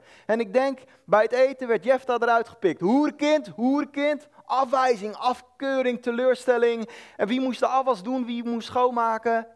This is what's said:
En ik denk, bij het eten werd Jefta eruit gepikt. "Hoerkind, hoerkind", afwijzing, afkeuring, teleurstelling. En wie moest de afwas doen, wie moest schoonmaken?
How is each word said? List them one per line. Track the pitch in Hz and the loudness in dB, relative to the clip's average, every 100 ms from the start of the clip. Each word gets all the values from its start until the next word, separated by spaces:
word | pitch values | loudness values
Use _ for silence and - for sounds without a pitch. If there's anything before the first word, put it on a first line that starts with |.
| - - - | -14 -12 -4
En | 226 | -2
ik | 220 | 0
denk, | 233 269 269 - _ - | 0 0 -4 -14 _ 2
bij | 208 | 2
het | 220 | 4
eten | 247 262 269 247 | 2 2 0 -2
werd | 214 | 0
Jefta | 202 262 254 240 | 2 0 0 0
eruit | 233 233 226 | 2 2 0
gepikt. | - 180 151 | -2 -2 0
"Hoerkind, | 175 262 302 302 294 302 208 | 2 2 2 0 2 2 0
hoerkind", | 160 247 277 277 285 285 294 - - - | -4 0 0 -2 -2 -2 -2 -8 -20 -4
afwijzing, | 247 269 262 262 226 208 196 | -2 0 2 2 0 -4 -4
afkeuring, | 247 247 - - 269 269 247 240 | -4 -4 -8 -8 -2 0 0 -2
teleurstelling. | 247 233 254 247 - 240 233 233 220 - - - | -4 0 0 2 0 2 2 0 -6 -12 -18 -6
En | 202 | -2
wie | 254 | 0
moest | 262 220 | -2 -2
de | 254 | 0
afwas | 262 262 220 | 0 0 -2
doen, | 196 262 233 | -4 -6 -4
wie | 240 | -6
moest | 233 233 214 | -6 -6 -4
schoonmaken? | 247 247 240 226 220 233 226 226 | 0 0 0 -2 -2 0 -2 -4